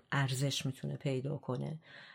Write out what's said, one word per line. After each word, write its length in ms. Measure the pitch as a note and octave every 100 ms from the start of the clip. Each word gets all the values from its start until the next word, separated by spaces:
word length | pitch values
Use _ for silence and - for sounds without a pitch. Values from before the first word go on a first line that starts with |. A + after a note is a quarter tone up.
| -
ارزش 540 | C#3 C3+ B2+ C#3 - C3+
می‌تونه 300 | C3 C#3+ C#3
پیدا 400 | C#3+ C3 C#3 C#3+
کنه. 420 | - C3 C#3 D#3 - - -